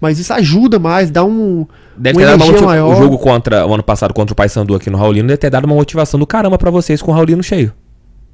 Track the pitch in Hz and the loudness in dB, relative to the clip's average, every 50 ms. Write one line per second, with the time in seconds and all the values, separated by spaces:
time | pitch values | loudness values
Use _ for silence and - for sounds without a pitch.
0 | - 156 156 156 180 - - - 196 143 156 202 240 254 233 202 165 165 175 190 | -4 -4 -4 -4 -4 -4 -2 -2 0 2 2 2 2 2 2 0 0 0 0 0
1 | 190 160 147 170 180 202 220 220 220 202 180 165 160 - - - - - - - | -2 0 0 0 0 0 0 -2 -2 -2 -2 -4 -6 -8 -12 -20 -20 -20 -12 -6
2 | 123 131 143 175 - 143 147 156 156 165 202 208 202 185 170 156 156 156 - 120 | -2 0 2 2 4 4 4 4 4 4 4 4 4 2 2 2 2 2 2 4
3 | 135 143 135 123 - 131 123 120 - 120 110 101 85 92 107 107 - - 107 101 | 4 2 2 2 0 0 0 0 0 0 0 0 2 0 0 -2 -2 -2 -2 -2
4 | 107 101 - 110 104 104 107 - 104 101 - 110 104 101 101 92 - - 98 98 | -2 -2 -2 -2 -4 -2 -2 -2 -2 -2 -2 -2 -2 -2 -2 -2 -2 -4 -4 -2
5 | 104 107 104 104 110 127 143 143 - 143 131 131 135 147 147 147 147 - - 160 | 0 0 0 0 0 0 0 0 0 -2 0 0 0 0 0 0 0 0 -2 -4
6 | 151 - - 143 147 - - 226 208 190 185 180 - 175 170 180 170 - 151 147 | -2 -2 -2 -2 -2 -2 -2 -2 0 0 0 0 0 0 0 0 0 -2 -4 -2
7 | - 170 156 160 165 160 165 175 180 - 202 180 123 107 - - _ _ - _ | -2 -2 0 0 2 2 0 -2 -2 -4 -2 -2 -2 -4 -4 -10 _ _ -20 _
8 | _ - - - - - | _ -20 -20 -20 -20 -20